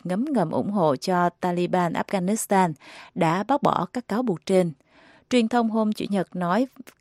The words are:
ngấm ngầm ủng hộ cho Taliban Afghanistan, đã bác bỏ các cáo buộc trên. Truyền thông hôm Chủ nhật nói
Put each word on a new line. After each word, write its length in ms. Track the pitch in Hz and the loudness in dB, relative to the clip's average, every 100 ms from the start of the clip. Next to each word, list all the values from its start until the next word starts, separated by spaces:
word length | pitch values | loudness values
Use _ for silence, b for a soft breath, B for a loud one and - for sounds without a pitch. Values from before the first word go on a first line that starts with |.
ngấm 220 | 175 185 294 | -4 -4 0
ngầm 260 | 247 156 | 0 0
ủng 200 | 131 170 | -2 -2
hộ 240 | 202 156 131 | 0 2 0
cho 340 | - 180 175 | 0 2 0
Taliban 640 | - 180 175 175 180 175 | 0 -4 -2 0 0 0
Afghanistan, 800 | 175 - 196 180 220 - 196 180 151 B B B - | -2 -2 -2 -2 -2 0 2 2 -2 B B B -2
đã 280 | 165 175 | 0 0
bác 200 | 214 277 | 0 0
bỏ 240 | 175 - - | 2 0 -2
các 140 | 247 - | -8 -6
cáo 160 | 208 | -4
buộc 220 | 254 165 - | -2 -4 0
trên. 260 | 190 175 - b b b b b | 2 2 -4 b b b b b
Truyền 180 | 247 226 | 2 2
thông 220 | 240 226 | 2 0
hôm 240 | 220 214 | 0 -2
Chủ 120 | 214 - | -2 -2
nhật 260 | 196 170 180 | -2 -2 -4
nói 320 | 175 202 262 - - - | 0 0 0 -6 -20 -10